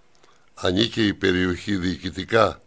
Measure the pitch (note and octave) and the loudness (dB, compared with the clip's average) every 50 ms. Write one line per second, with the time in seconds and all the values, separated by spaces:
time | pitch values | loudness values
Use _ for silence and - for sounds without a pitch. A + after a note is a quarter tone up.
0 | _ _ _ _ _ _ _ _ _ _ _ - - F#2 F2+ G2 A2+ A2+ - A#2 | _ _ _ _ _ _ _ _ _ _ _ -4 -2 0 2 2 0 0 0 0
1 | A2 G#2 - - - F#2 F#2 F2+ F2+ F#2 F2 F2 - - G2+ F#2+ F2 F#2 F2 D2+ | 0 0 0 0 0 0 2 2 0 0 -2 -4 -4 -4 -4 -2 -2 -4 -4 -4
2 | - F#2 E2+ F#2+ F#2 - A2 A2+ G#2+ F#2 D#2+ - _ | -8 -10 -10 -10 -10 0 2 4 4 2 0 -4 _